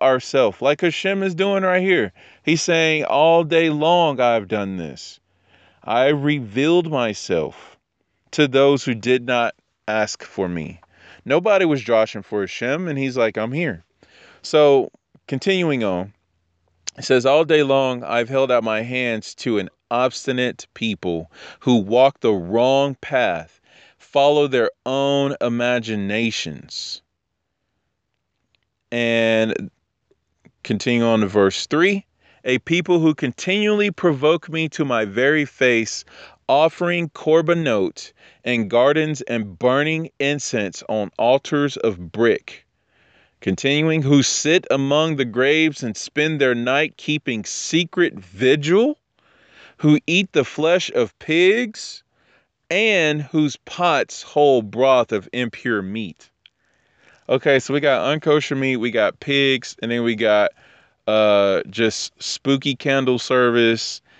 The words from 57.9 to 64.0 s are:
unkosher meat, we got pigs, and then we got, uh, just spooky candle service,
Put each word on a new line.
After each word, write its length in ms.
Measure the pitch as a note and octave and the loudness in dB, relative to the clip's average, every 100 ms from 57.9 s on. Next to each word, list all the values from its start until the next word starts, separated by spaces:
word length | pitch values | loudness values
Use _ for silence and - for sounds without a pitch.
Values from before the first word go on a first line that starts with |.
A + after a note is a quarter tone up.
| A#2+ | 0
unkosher 520 | A#2 D3+ D#3 D3+ - C3+ | 0 -2 0 0 0 -4
meat, 200 | C3+ B2+ | -2 -2
we 140 | A#2+ | -2
got 280 | A2 G#2 - | 0 0 -2
pigs, 580 | C#3 C#3 C3+ B2+ - - | -4 0 0 0 -6 -10
and 100 | A2+ | -6
then 120 | A#2+ | -2
we 120 | A#2 | -2
got, 380 | A2 A2 G#2 G2+ - _ _ _ _ - | 0 2 2 2 -4 _ _ _ _ -2
uh, 560 | G#2+ G#2+ G2+ G2 F#2 - | 2 4 4 2 0 -4
just 420 | G#2 A2+ - - - | -2 -2 -2 -10 -12
spooky 520 | - - C3+ C3+ C#3+ | -12 -6 -2 0 -2
candle 440 | C3 C#3+ C#3 C3 B2 | -4 -2 0 0 -2
service, 840 | - B2+ A#2+ A#2+ A2+ A2+ - - | 0 2 4 4 2 0 -6 -12